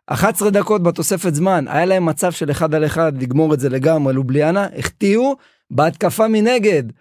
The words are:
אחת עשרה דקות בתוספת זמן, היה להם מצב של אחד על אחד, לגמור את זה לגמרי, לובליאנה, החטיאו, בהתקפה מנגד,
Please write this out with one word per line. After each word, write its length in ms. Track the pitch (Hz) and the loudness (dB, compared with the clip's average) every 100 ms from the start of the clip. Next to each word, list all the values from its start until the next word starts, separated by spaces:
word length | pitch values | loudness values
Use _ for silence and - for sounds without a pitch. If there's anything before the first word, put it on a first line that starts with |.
| - | -8
אחת 280 | 131 202 - | 0 0 0
עשרה 140 | 208 | 0
דקות 340 | 202 202 214 | 2 2 0
בתוספת 520 | 175 170 156 190 185 147 | 0 0 -2 -2 -2 0
זמן, 300 | 185 180 135 | 2 0 0
היה 180 | 147 180 | 0 2
להם 200 | 190 170 | 2 0
מצב 260 | 147 180 | 0 -2
של 200 | 165 151 | -2 -4
אחד 240 | 139 160 156 | -2 0 0
על 100 | 151 | 0
אחד, 360 | 165 160 135 | 0 -2 -2
לגמור 320 | 127 135 160 | -2 0 2
את 60 | 151 | 2
זה 100 | 135 | 0
לגמרי, 440 | 131 147 160 139 | 0 0 2 0
לובליאנה, 540 | 131 131 139 151 190 196 - | 0 0 0 0 0 -2 -4
החטיאו, 580 | 123 - 202 214 262 269 _ _ - | -10 -2 0 2 2 -2 _ _ -8
בהתקפה 560 | 123 156 - 185 - 220 | 0 0 2 -2 0 0
מנגד, 560 | 214 220 247 208 165 117 - | 2 2 2 2 0 -2 -10